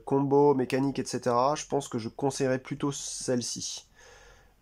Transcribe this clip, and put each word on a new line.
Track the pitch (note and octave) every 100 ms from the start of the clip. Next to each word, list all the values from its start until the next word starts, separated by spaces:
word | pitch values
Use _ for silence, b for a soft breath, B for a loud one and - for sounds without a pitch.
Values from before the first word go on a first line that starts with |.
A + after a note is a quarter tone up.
| -
combo, | C#3 C#3 C#3 D3
mécanique, | C3+ B2 C3 C#3 C3+
et | C3
cetera, | B2 B2+ A#2+ C3 D3+
je | -
pense | C#3 C#3
que | B2+
je | A2+
conseillerais | - C#3 - C3+ C3
plutôt | - C#3 D3
celle-ci. | C#3 - - - B2 A#2 - - - - b b b b b b _